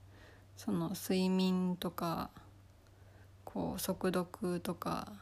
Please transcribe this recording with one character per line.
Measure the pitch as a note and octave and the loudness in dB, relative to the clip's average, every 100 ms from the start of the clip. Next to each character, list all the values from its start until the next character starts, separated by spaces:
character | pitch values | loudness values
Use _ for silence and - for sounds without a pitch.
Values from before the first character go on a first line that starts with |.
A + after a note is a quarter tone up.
| - - - - - - | -20 -20 -20 -20 -20 -10
そ | A3 | -2
の | F3+ E3 | 0 -2
睡 | F#3 - F#3 F#3 | -4 0 2 4
眠 | F#3 F#3 F#3 F#3 F3 | 4 4 4 2 0
と | F3+ | -4
か、 | - E3+ E3 - - - - - - - - - - - - | -2 -2 -2 -6 -10 -20 -20 -20 -20 -20 -20 -20 -20 -20 -18
こ | - G3 E3+ F#3+ | -10 -4 -2 -2
う | |
速 | - F#3 F#3 | -2 2 2
読 | F#3 F3 - F3+ F3 | 2 0 -2 0 0
と | F#3 | -2
か | E3+ E3 E3+ G#3 G3+ | -4 -2 -4 -6 -12